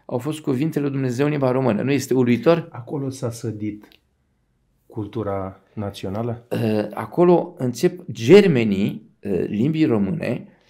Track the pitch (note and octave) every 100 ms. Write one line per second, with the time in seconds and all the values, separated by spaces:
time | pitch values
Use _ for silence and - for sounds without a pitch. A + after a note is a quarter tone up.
0 | - B2 C3 D#3 - B2+ D#3+ D3+ C#3+ C3+
1 | C3 A#2+ D3 D3+ C3 B2+ C3 G#2 B2+ C#3
2 | B2 B2+ B2 A#2 D#3+ E3+ D#3 - - D3+
3 | C3+ B2+ A#2+ A2+ A#2 G#2 G#2+ G#2 - -
4 | _ _ _ _ _ _ _ _ _ -
5 | G2+ A2+ G2+ G2 F#2+ F#2+ _ - G2+ G2
6 | G2 G2 A#2 A#2 - - A2+ G#2+ G#2 -
7 | A2+ - F3 F3 - - B2+ A#2+ F3+ F3
8 | - A2 A#2 G3 G3 C3+ A2 F#2+ A2 G#3
9 | - _ G2+ F#2 - G#2 C3 D#3+ D#3 A2+
10 | G2 E2 F#2+ B2 - _